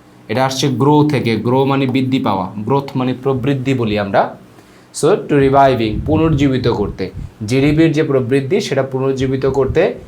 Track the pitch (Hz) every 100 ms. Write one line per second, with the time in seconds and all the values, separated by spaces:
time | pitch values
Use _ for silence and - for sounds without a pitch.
0 | - - - 110 131 - 147 120 139 151
1 | 147 131 113 110 117 127 139 135 131 131
2 | 127 131 117 95 92 107 107 139 139 135
3 | 127 123 135 131 135 135 127 127 110 104
4 | 98 101 214 - - - - - - -
5 | 151 214 - 147 135 135 139 123 110 107
6 | - 156 160 135 143 127 120 107 98 -
7 | 92 - - - 107 131 147 151 160 147
8 | 139 131 117 139 135 190 - 135 135 131
9 | 135 131 131 131 135 135 127 156 196 -